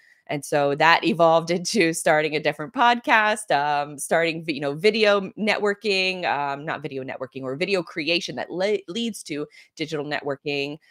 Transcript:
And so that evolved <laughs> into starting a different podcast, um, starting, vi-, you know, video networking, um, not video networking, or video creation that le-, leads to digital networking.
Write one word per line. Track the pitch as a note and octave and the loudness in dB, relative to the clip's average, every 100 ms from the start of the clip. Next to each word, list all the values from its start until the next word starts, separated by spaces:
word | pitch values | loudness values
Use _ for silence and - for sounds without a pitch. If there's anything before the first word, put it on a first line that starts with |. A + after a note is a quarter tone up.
| _ _ - | _ _ -8
And | D3 - | -8 0
so | D3+ C#3+ C#3+ | 0 2 4
that | D#3 E3+ | 6 6
evolved | E3 D#3+ E3 E3 E3 | 2 4 6 6 2
<laughs> | F3 | -2
into | F3+ A3 E3 | -2 2 2
starting | E3 F3+ D#3 D#3 D3+ | 2 2 2 2 0
a | |
different | D3+ D3 D3+ | -2 -2 -6
podcast, | C4+ A#3+ A#3+ D4+ A3+ G#3+ A3+ - | 2 2 2 2 2 4 0 0
um, | C#3+ D3 D3 C#3+ C#3+ | 0 2 0 -2 -8
starting, | - E3 E3 E3 E3 | 0 2 2 -2 -6
vi-, | |
you | C#3 | -4
know, | C#3+ D3 | -4 2
video | G#3 A3 G#3 G3+ F#3+ - | 2 4 4 4 0 -4
networking, | G#3+ F#3+ G#3 G3+ G#3+ F#3+ F#3 F#3 D#3+ | -2 0 0 -2 0 0 0 -2 -2
um, | C3 C#3+ C#3 | -2 -2 -4
not | D3+ C#3 | -6 -6
video | D3 C3+ | -6 -8
networking, | C3 - C3 C3+ | -8 -10 -10 -8
or | C3 C#3 | -8 -4
video | F#3 F#3+ | -2 -2
creation | E3+ - D3+ F3 - B2 | -4 -6 -2 -2 -2 -8
that | - | -8
le-, | E3+ G3 G#3 - | -4 -2 -2 -4
leads | F#3+ A#3 - | -6 -6 -8
to | - D3 D3+ - _ - | -10 -8 -8 -14 _ -10
digital | D#3 D#3 D3 | -6 -6 -4
networking. | D3 C#3+ C3+ D3+ C#3+ C#3+ D3 _ | -6 -6 -6 -4 -4 -4 -8 _